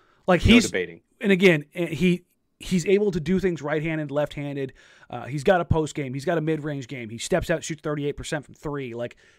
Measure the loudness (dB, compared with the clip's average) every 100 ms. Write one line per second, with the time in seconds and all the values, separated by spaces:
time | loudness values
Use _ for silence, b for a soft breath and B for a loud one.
0 | _ _ 2 4 8 6 6 -2 -6 -8
1 | _ _ 2 6 6 6 0 -6 -4 0
2 | 2 2 -4 _ _ _ -2 -2 4 2
3 | 2 -2 0 0 0 -2 -4 -4 -2 -4
4 | -4 -2 -4 -4 -8 -6 -8 b b b
5 | b -12 -8 -2 2 2 2 -2 -2 -6
6 | -8 -6 -2 -2 -2 -4 -4 -8 -10 -12
7 | -12 -10 -2 -2 0 -4 -4 -8 -6 -4
8 | -4 -6 -6 -8 -8 -12 -8 -8 -8 -8
9 | -10 -10 b